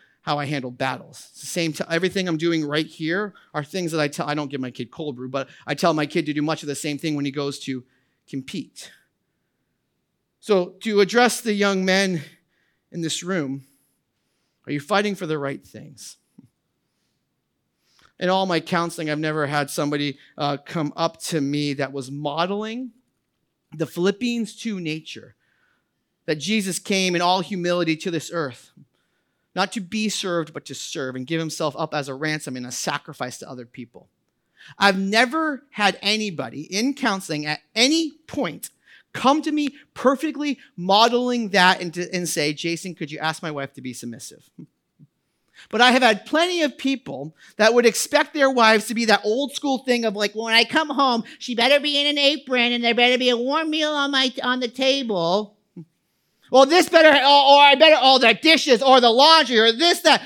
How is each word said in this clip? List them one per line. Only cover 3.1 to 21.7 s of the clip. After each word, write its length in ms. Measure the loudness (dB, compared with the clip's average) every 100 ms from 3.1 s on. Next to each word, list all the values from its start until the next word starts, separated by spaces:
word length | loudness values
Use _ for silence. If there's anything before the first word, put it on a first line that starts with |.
| -4 -6 -12 _
are 100 | -10
things 280 | -8 -6 -4
that 80 | -2
I 80 | -4
tell, 200 | -4 -6
I 80 | -6
don't 160 | -6
give 100 | -8
my 80 | -10
kid 220 | -10 -14
cold 240 | -10 -12 -10
brew, 140 | -8
but 180 | -8 -10 -14 -10
I 80 |
tell 200 | 0 0
my 120 | 0 -2
kid 200 | -4 -4
to 60 |
do 80 | -4
much 200 | -4 -4
of 60 | -6
the 80 | -8
same 220 | -8 -6
thing 180 | -6 -4
when 100 | -4
he 60 |
goes 260 | -6 -8 -8
to 220 | -10 -10 -12 _ _ _ _
compete. 640 | -14 -10 -12 -12 -18 -20 _ _ _ _ _ _ _ _ _ _ _ _ _ _ _
So 360 | 0 0 0 -6
to 180 | -2 2
address 420 | 2 4 2 0
the 120 | -4
young 320 | 0 0 0 2
men 360 | 2 0 -4 -8 _ _ _ _ _ _
in 100 | -8
this 220 | -6 -8
room, 400 | -6 -4 -4 -8 -12 _ _ _ _ _ _ _ _ _ -10
are 40 |
you 80 | -10
fighting 360 | -2 -2 -2 -6
for 100 | -6
the 140 | -6
right 260 | -6 -10 _
things? 520 | -20 -20 -20 -20 -20 _ -20 _ _ _ _ _ _ _ _ _ _ _ _ _ _ _ _ _ _
In 100 | -2
all 160 | -2 0
my 140 | -2
counseling, 480 | -2 -2 -2 -6 -6
I've 100 | -4
never 260 | -4 -4 -2
had 240 | -2 -4
somebody, 480 | -4 -4 -2 -6 -8 _ -6
uh, 200 | -6 -6
come 360 | -8 -6 -6 -4
up 240 | -6 -6
to 180 | -6 -4
me 320 | -4 -4 -4